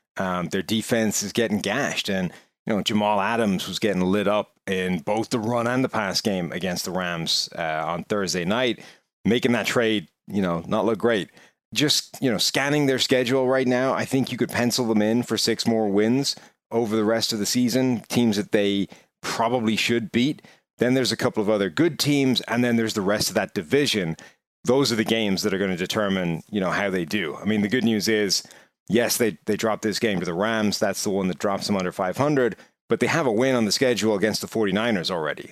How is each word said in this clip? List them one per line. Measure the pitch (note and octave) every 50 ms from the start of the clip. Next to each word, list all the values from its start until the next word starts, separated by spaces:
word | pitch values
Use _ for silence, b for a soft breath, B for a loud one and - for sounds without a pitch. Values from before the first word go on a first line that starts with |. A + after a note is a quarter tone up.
| b _ _ -
Um, | G2 F#2 F2+ F2+ F2 D#2+
their | - F#2+
defense | F2+ - A2 A2+ - - B2+ A2+ A2 G#2 F#2+ - G2+
is | G2
getting | - A#2+ A#2 G#2 G#2+ G2
gashed, | F2 G2 G#2 C#3 C3+ F2 E2 - - -
and, | G2 F#2+ F#2 E2+ B B B B _ _ _
you | - A2
know, | G2
Jamal | F2 - A2+ G#2 G#2 G#2 G#2+ G2+
Adams | F#2+ G#2+ A#2 A#2 A2+ G#2 F#2+ F2 - G2
was | F2+ -
getting | - G#2+ F#2+ F#2
lit | F2+ F#2 G2 G#2 G2 G2+
up | G#2 G#2 G2 - _ _ _ -
in | F#2+ F#2 F#2 F#2 F#2 A2+
both | G#2+ - G#2 A2+ A2 -
the | - A#2+
run | G#2+ A2 A#2+ A#2+ A#2
and | A#2+ B2+ C3
the | C3 B2+
pass | - A2 G#2 F#2+ F2+ -
game | - A2 G2 F#2 F2+ D#2
against | - F2 F2+ F#2 F2+ F2 -
the | F#2+
Rams, | F2 F#2 F2+ F2 E2+ E2+ E2 D#2 - - - - - F2
uh, | E2+ D#2+ D#2 D#2 D#2
on | D#2 E2+ E2+ -
Thursday | - A2 G#2 G2 F2 D#2+ F#2 E2+
night, | F2 G#2 A#2+ C3 B2 G2+ B B B B B B _ _ _ -
making | C#3 D3+ C3 - B2 A#2+
that | A2+ G#2
trade, | - - B2+ A#2 A2 A2 G#2 D#2+ - _ _ _ -
you | F#2+ G#2
know, | F#2+ F2 E2+ E2 E2 -
not | G2+ A2 F#2+
look | A2 A#2 F#2
great. | A2 A#2+ A#2 G2 D#2 - b b b b b b _ _ -
Just, | A2 C#3+ C#3+ - - - - - -
you | C3 C3
know, | G#2+ F2+
scanning | - - - C#3 C3+ C#3+ D3 D3+ D3
their | C3+ C3 B2
schedule | - - C3 B2+ B2+ A#2 C3 C3+ C3 B2+
right | C3 C3 C3 B2
now, | B2+ B2 C3 C3+ G#2
I | F2 A#2
think | - - C3+ B2 -
you | B2+ A2+
could | B2 -
pencil | - A#2 A#2+ A#2+ A2 C3 B2+
them | A2 A2+ G#2
in | G#2 G#2+ A2+ B2 A#2+
for | - A2+ G#2
six | - A#2 A2+ - -
more | A#2 A2+ A2 A2 G#2
wins | F#2+ G#2 G#2+ A2+ B2 C3+ C#3 - - B B B B B _ _
over | A2 A#2 A#2+ G#2 G#2+ A2
the | G#2+
rest | G#2+ A2+ A2+ A2 -
of | - G#2+
the | G2+
season, | - - B2+ B2 A#2 A2 B2+ C3 C3 B2 G#2 - -
teams | - B2 A#2+ A2+ G2+
that | G#2 G2 -
they | - G#2+ G2+ G2+ G2+ G2 F#2+ B B B B B _ _
probably | - - - - A2+ A#2 B2 B2+ A2 A2 A2 G2
should | - - A#2+ A#2 A2+ -
beat. | - A#2+ B2 D3 D3 - B B B B B B _ -
Then | A#2 B2 B2+
there's | C3 B2+ G#2+
a | A2+ -
couple | - B2 - A2+
of | G#2 G2+
other | A2 G#2 G2 F#2
good | D2+ - D#3+ F3 C#3+ -
teams, | - C#3+ D3 C#3+ C3+ C3 A#2+ G#2
and | - - A#2 A#2+ B2
then | A#2+ A#2
there's | A#2 A2+ G#2+ G2+
the | G#2+
rest | F#2+ F#2+ G#2 G#2+ - -
of | F#2+
that | G#2+ G2 - -
division. | G#2 E2+ D2+ C3+ C#3+ D3 B2 - G#2 F2+ D#2+ D#2+ B B B B B _ _ _ _ -
Those | A2+ B2 C#3 C#3+ A2+
are | A#2
the | A2 A3+
games | - A2+ A2+ A2 G2+ F#2+ F2
that | G2+ G#2
are | G2 F#2
gonna | G2+ F#2+ F#2
determine, | E2+ F#2 - - A2+ G#2 G2 F#2+ F#2+ F2+ E2+ E2 D2+ - -
you | G#2 G#2
know, | F#2 F2
how | D#2 F2+ G2+ G2+
they | F#2 F#2 E2+
do. | D#2 G#2 G#2 F2+ D2 C#2+
I | - -
mean, | G2+ A2 G#2
the | G2+ G#2
good | A2 C3 G#2+
news | A#2 A2+ G#2 F2+ A2
is, | A2 G#2+ G#2 F#2+ E2+ - B B B B B B B _ _ -
yes, | F#2 A#2 A#2 G#2 - -
they, | B2 G#2+ E2+ - _ -
they | G#2 F#2+
dropped | - A2 G#2 F#2+
this | - G#2+ F#2 -
game | A#2+ A2 G2 F2+
to | F2 F2
the | E2+
Rams. | F2 G2+ A2+ A#2 A2 G#2+ G2+ F#2 -
That's | A2 G2+ F#2+ - -
the | A2
one | F#2+ G2 F#2+ F#2
that | F2 -
drops | - G#2 G2 G2 -
them | - G#2 F#2+
under | F2+ F2+
five | - - F#2+ F2+ F2+ -
hundred, | C#3 D3 D3+ C3+ B2 A2+ F2+ B B B B B _ -
but | A2+ -
they | B2+ G#2+
have | B2 D#3+ D#3
a | B2+
win | G#2 G#2+ B2+ C3+ C3
on | A#2+ A2+
the | G2+
schedule | F#2 - C#3 B2 A#2+ G2 G#2 A2 G#2+
against | F#2+ F#2 A2 F#2+ -
the | - F#2
forty-niners | - A2+ A2 G2 F#2 G#2 A2+ B2 A2 F#2 D#2+ F#2
already. | F#2+ E2+ D#2 D2 C#2 - - -